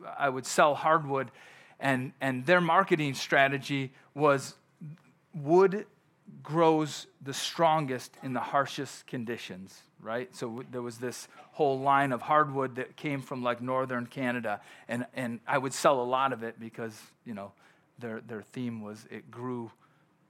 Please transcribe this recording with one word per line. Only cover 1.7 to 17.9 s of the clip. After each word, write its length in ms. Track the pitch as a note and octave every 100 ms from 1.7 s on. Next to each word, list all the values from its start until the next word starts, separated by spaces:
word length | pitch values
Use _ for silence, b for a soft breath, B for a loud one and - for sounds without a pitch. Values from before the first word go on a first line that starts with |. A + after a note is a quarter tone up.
| B
and, 340 | C#3 B2+ C3 -
and 240 | C3+ B2+
their 160 | C3 F3+
marketing 540 | E3+ F3 F#3 E3+ D3
strategy 800 | B2+ - D3 C#3 C#3 C#3 C#3 C3 B B
was 400 | C#3 D3 C#3 A#2+ - _ _ D#3 D#3 _ _ _
wood 540 | D#3 C#3+ F3+ G3 G3+ - _ _ _ - C#3+
grows 640 | C3 D#3+ D#3+ D#3 D3+ - - _
the 100 | C3+
strongest 840 | C3 - - E3 D#3 C#3 B2+ - -
in 100 | C3
the 80 | B2
harshest 680 | - C#3+ C3+ - C3+ - -
conditions, 720 | C3+ A2+ A2 - F#2 F#2+ - _ _
right? 340 | G#2+ A#2 B2
So 140 | - B2
w-, 180 | A#2 C3
there 120 | B2
was 160 | A#2+ A#2
this 300 | B2 - - B B
whole 280 | - D3 C3+
line 320 | C#3 C#3 C#3
of 80 | A#2+
hardwood 540 | - D3+ D3 C3+ C3 B2
that 200 | B2+ -
came 260 | D#3+ C#3
from, 200 | A#2+ C3
like, 180 | B2 A#2+
northern 460 | B2+ C3 C3 B2 A#2+
Canada, 540 | C#3 B2+ B2 A2 G#2 B B B
and, 180 | A#2+ B2
and 260 | - A#2+ A#2 -
I 120 | C#3
would 140 | C3
sell 300 | - E3 C3+
a 20 |
lot 280 | B2 B2+ C3+
of 100 | A#2
it 160 | A2+ A2+
because, 420 | A2+ A2+ A2+ G#2+ - _
you 100 | B2
know, 180 | G#2 G2 _ b b b